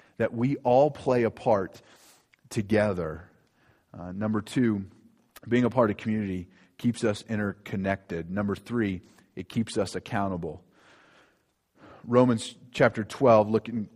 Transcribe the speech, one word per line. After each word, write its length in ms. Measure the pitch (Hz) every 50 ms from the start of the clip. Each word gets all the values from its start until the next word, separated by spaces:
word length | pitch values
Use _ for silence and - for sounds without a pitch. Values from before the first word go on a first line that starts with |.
| _ _ _
that 160 | - 113 - 117
we 240 | 117 123 139 143
all 320 | - - 123 123 131 147 151
play 340 | 139 - - 135 127 123 117
a 60 | 107
part 500 | - - - 131 110 98 95 - - - - _ - _ _ - _ _ _ _ _ _ _ -
together. 800 | - 117 98 95 107 104 104 104 92 90 82 78 78 82 - - _ _ _ _ _ _ _ _ _ _ _ _ -
Uh, 140 | 101 85 90
number 300 | 92 101 107 107 107 104
two, 440 | 104 - - 135 123 113 107 101 95 - - _ _ _ _ _ _ _ - - -
being 160 | 113 120 123 123
a 60 | 113
part 220 | 107 131 117 104
of 60 | 98
community 500 | - - 113 107 110 104 98 92 92 87 - _ _ _ _ _ -
keeps 240 | - 120 117 - 120
us 200 | 110 104 - - -
interconnected. 1000 | 113 104 104 101 92 - - - - 98 95 98 98 95 - - 87 82 82 85
Number 240 | 92 104 104 101 95
three, 460 | - - - 120 120 107 98 92 87 - _ _ _ _ _ -
it 120 | 95 92
keeps 300 | - - 120 110 - -
us 180 | 113 95 - -
accountable. 680 | 90 - - - 101 101 98 92 85 85 80 76 - - _ _ _ _ _ - - _ _ _ _ _ _ _ _ _ _ _ _ _ _ _ _ - - - - -
Romans 500 | 117 120 123 127 123 117 110 - - - - - -
chapter 320 | - - 135 113 - 113 104
twelve, 460 | - - - 135 123 113 107 104 107
looking 400 | 110 107 - 113 117 113 101 - -